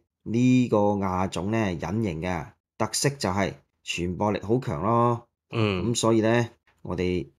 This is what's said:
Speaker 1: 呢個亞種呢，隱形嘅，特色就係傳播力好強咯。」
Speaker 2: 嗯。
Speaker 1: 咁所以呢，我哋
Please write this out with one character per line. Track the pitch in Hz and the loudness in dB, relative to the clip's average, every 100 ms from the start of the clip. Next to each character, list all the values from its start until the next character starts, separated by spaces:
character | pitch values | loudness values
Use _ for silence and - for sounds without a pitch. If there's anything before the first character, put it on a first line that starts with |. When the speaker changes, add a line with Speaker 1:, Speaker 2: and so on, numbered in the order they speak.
| _ _ | _ _
Speaker 1:
呢 | - 117 127 127 117 | -4 2 4 4 4
個 | 107 | 4
亞 | 104 101 98 92 95 | 2 2 -2 -2 -2
種 | 92 95 | -2 -2
呢， | 113 | -2
隱 | 101 82 82 110 | -2 -4 -4 -2
形 | 104 78 | -2 -4
嘅， | 90 85 - _ _ - | -4 -6 -8 _ _ -6
特 | 110 | -4
色 | - 143 | 0 -2
就 | 139 101 | -2 -4
係 | 104 85 - _ _ | -2 -2 -4 _ _
傳 | - - 87 87 | -10 -4 -4 0
播 | 104 | 0
力 | 101 | -2
好 | 95 127 | 0 -2
強 | 123 76 | 0 -4
咯。」 | 98 117 120 117 - _ _ | 0 2 2 0 -6 _ _
Speaker 2:
嗯。 | 113 107 92 110 | -2 0 0 -2
Speaker 1:
咁 | 117 | 0
所 | 113 | 2
以 | 113 | 4
呢， | 110 117 113 - _ _ | 4 2 0 -6 _ _
我 | - 87 | -8 -4
哋 | 90 90 - | 0 -2 -4